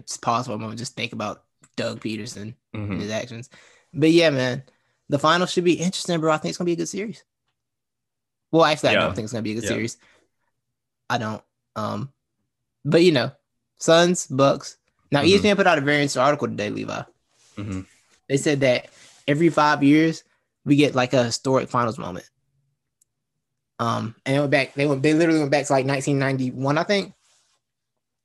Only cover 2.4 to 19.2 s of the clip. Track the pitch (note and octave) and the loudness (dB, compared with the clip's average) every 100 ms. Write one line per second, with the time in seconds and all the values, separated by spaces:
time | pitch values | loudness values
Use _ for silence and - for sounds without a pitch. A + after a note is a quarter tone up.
2.4 | G#2 B2 _ G#2+ G2+ F2+ G2+ G#2+ B2 A2+ | -16 -16 _ -10 -8 -6 -6 -8 -8 -14
3.4 | - - _ _ _ D3 D#3 E3+ E3 C3+ | -18 -20 _ _ _ 0 4 4 4 2
4.4 | B2+ B2 - _ _ _ - C#3+ D#3 E3+ | -2 -4 -10 _ _ _ -6 0 2 2
5.4 | F3+ - F3 D#3+ E3+ - - E3+ D#3 D#3 | 0 0 0 0 -2 -4 -4 -2 0 -2
6.4 | E3+ - F3 E3+ E3 G3 G#3+ - _ _ | -2 -6 -4 -4 -6 -8 -10 -12 _ _
7.4 | _ _ _ _ _ _ _ _ _ _ | _ _ _ _ _ _ _ _ _ _
8.4 | - D#3+ D#3 D3+ C3+ G#2 E2 G2 G#2+ A#2+ | -2 4 4 4 2 2 2 -2 -8 -6
9.4 | G#2+ G#2+ G#2+ A2 A#2 - _ _ _ _ | -6 -6 -4 -4 -4 -8 _ _ _ _
10.4 | _ _ _ _ _ _ - A#2+ A2 G#2+ | _ _ _ _ _ _ -6 -6 -4 -10
11.4 | _ _ _ - G#2+ G#2+ C3 _ _ _ | _ _ _ -8 -6 -6 -10 _ _ _
12.4 | _ _ _ _ C#3+ E3 F3 C#3+ A#2+ - | _ _ _ _ 0 4 6 4 0 -6
13.4 | _ _ _ - - E3 F3 F3+ - C3 | _ _ _ -8 4 6 6 2 -2 2
14.4 | C#3 C#3+ - - _ _ - C#3+ D3+ G3 | 2 2 -6 -20 _ _ -2 0 4 4
15.4 | G#3 G3 F#3 D#3+ C#3 D3 C#3+ C3 C3+ C#3+ | 4 4 4 4 2 0 0 0 0 0
16.4 | A#2 A2 G#2 G#2+ G#2+ G2+ - _ _ _ | -2 -4 -6 -6 -8 -8 -10 _ _ _
17.4 | _ - G#2 F#2+ F#2+ _ _ _ - C#3 | _ -14 -10 -10 -12 _ _ _ -4 -2
18.4 | D#3 C#3+ C3 A#2+ - _ - _ | 0 0 2 0 -2 _ -20 _